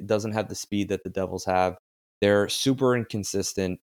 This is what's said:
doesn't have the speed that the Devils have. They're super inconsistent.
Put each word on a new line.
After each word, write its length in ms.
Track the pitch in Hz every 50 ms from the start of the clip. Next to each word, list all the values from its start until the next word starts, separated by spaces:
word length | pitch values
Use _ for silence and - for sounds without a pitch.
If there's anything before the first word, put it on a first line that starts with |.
| -
doesn't 280 | 101 110 107 101 110 107
have 160 | 110 101 -
the 60 | 92
speed 340 | - - - 104 101 101 95
that 160 | 98 92 -
the 60 | 95
Devils 340 | 90 95 95 90 92 90 -
have. 320 | 98 92 92 92 92 90 - _ _ _ _ _ _ _ _
They're 280 | 104 101 101 101 101 -
super 480 | - - - 135 131 127 135 127 123
inconsistent. 840 | 120 113 - - 104 98 - - 98 90 - - - 95 92 92 - -